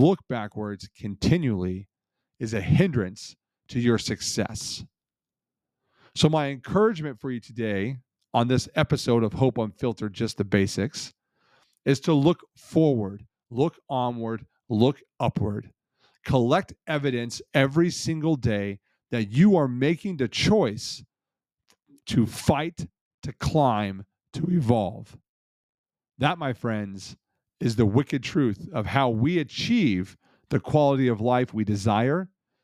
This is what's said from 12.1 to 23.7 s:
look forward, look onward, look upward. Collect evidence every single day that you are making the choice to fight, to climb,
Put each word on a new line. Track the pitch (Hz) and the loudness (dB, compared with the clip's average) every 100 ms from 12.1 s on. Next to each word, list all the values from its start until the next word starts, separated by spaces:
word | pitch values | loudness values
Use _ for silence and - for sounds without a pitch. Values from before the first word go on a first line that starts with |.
look | 147 147 175 - _ | 4 4 2 -6 _
forward, | - 165 160 120 98 101 - _ _ | -2 2 4 2 -2 -8 -18 _ _
look | 120 160 - - | -2 -2 -4 -6
onward, | 131 123 120 113 113 - _ - | -4 -2 -4 -6 -8 -12 _ -4
look | 107 127 - _ - | 2 2 2 _ -4
upward. | 120 - 107 104 - _ _ _ _ _ | -2 -2 -4 -4 -10 _ _ _ _ _
Collect | - 135 117 170 - - - | 0 2 4 2 -2 -10 -6
evidence | 151 139 120 117 - - | -4 -2 -2 -6 -10 -2
every | - 135 156 170 | 0 2 2 0
single | - - 160 160 147 | -2 -6 -2 -2 0
day | 117 101 101 101 _ _ _ | 0 -2 -4 -8 _ _ _
that | 120 101 | -4 0
you | 123 208 180 | 4 6 6
are | 135 | 2
making | 123 143 170 202 160 | 0 0 0 -6 -4
the | 120 | -4
choice | - 156 214 127 107 - - - _ _ _ _ _ _ _ _ _ - | -2 2 2 2 -2 -10 -12 -18 _ _ _ _ _ _ _ _ _ -2
to | - 107 | 0 0
fight, | - - 147 165 - - _ _ _ | 0 0 0 -2 -8 -14 _ _ _
to | 143 | -14
climb, | - 143 156 135 | -8 -2 2 2